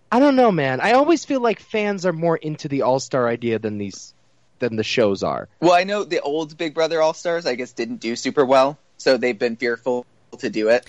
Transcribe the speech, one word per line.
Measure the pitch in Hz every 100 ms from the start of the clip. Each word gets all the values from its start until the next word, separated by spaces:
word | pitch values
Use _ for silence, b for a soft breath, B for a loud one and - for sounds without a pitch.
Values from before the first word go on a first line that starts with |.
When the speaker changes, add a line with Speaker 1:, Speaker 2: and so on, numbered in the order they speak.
| -
Speaker 1:
I | 233
don't | 285 262
know, | 247
man. | 175 139 131
I | 185
always | 247 294 330 -
feel | 277
like | 240 202
fans | - 220 208 202 180
are |
more | 165 170 165
into | 156 151 151
the | 139
All-Star | 123 131 - 139 120
idea | 117 117 110
than | 107 104
these, | 101 - - _ _ _ _ -
than | 123 110
the |
shows | 107 - 110 95
are. | 90 65 50 -
Speaker 2:
Well, | 165
I | 180
know | 190 208
the | 170 165
old | 143 151 156 160
Big | 165
Brother | 160 160 160
All-Stars, | 156 160 175 170 170
I |
guess, | 123 123
didn't | - 117 120
do | 113 117
super | 131 135
well, | 127 135 135 151 _ -
so | - 127
they've | 123 107
been | 123 113
fearful | 120 117 - 123 123 _ _ -
to | 120
do | 110 107
it | 120